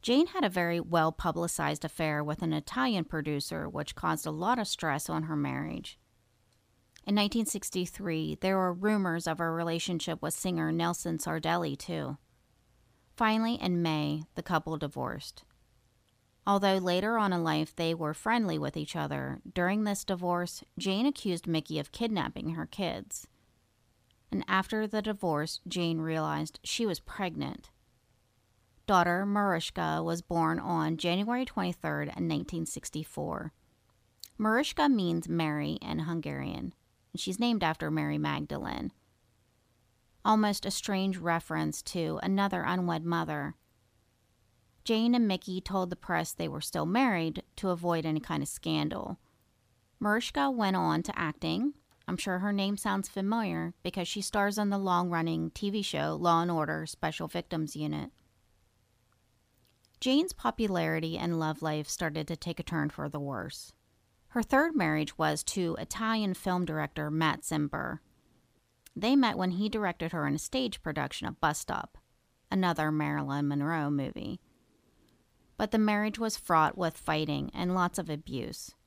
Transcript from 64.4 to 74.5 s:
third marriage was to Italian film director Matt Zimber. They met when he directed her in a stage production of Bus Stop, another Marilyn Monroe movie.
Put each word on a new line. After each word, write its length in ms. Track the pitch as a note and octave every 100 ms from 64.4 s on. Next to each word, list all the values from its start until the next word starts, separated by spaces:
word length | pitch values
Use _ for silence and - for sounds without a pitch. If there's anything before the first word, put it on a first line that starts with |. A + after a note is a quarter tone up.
third 340 | A3 C4+ D#4+ D#4
marriage 420 | E3 D#3 D3+ -
was 240 | D#3 D3+
to 300 | - - F3 E3
Italian 540 | - - A3 A3+ G#3
film 300 | F#3 - F3+
director 460 | E3+ D#3 D3+ - D3+
Matt 300 | D#3 D#3+ -
Zimber. 560 | - D#3 D3 D3+ - - _ _ _ _ _ _ _ _ -
They 220 | - A3 C#4
met 200 | A#3+ -
when 160 | F#3
he 160 | F3+ G#3+
directed 440 | A3 G3+ - E3
her 160 | E3 D3
in 60 | C#3+
a 20 |
stage 420 | - C4 B3+ -
production 460 | - D3+ C3 - -
of 140 | -
Bus 180 | D#3 D3+
Stop, 400 | - - - - _ _ _ _ _
another 400 | F#3+ F#3 D#3+ D#3
Marilyn 560 | D3+ D3+ D3 C#3 C#3 C#3+
Monroe 420 | C#3+ C#3+ E3 D3
movie. 480 | C#3+ C3+ - - F#3 _